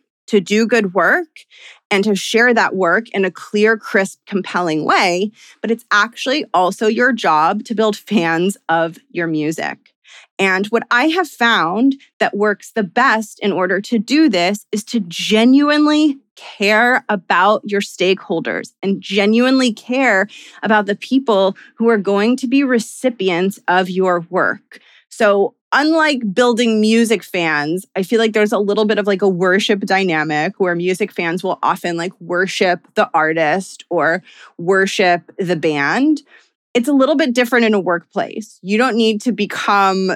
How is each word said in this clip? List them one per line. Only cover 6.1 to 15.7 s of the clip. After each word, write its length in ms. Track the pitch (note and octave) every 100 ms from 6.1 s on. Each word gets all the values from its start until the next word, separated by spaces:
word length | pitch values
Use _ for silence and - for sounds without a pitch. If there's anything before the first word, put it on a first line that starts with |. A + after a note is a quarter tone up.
| - F3+ G3+ G#3+
also 320 | F3+ F3+ F#3+ A3
your 260 | A3+ B3
job 520 | A#3+ F#3 D3+ E3 G#3
to 100 | -
build 220 | G#3+ A3 G#3
fans 600 | - G#3 E3 E3 F#3 G3 -
of 280 | E3 E3 E3 _
your 160 | E3+ E3
music. 680 | D#3 D3+ D#3+ D3 - _ _ _ - - -
And 280 | G3 F#3 G#3
what 160 | A3+ -
I 180 | A#3+ D#4
have 200 | E4+ E4
found 680 | - A#3 G#3 E3 G3 C4+ C4+ _ _
that 180 | A3 G3+
works 360 | G#3 G3+ -
the 100 | A3+
best 560 | F#3+ A#3+ B3+ A3 A3 -
in 120 | G3+
order 280 | E3+ F#3 G3
to 180 | G#3 A#3
do 300 | G#3+ D4 D#4+
this 380 | F3+ F3 G#3 -
is 140 | G#3+
to 160 | - A#3
genuinely 1160 | F3 E3+ F3+ G#3+ A#3+ C#4 D4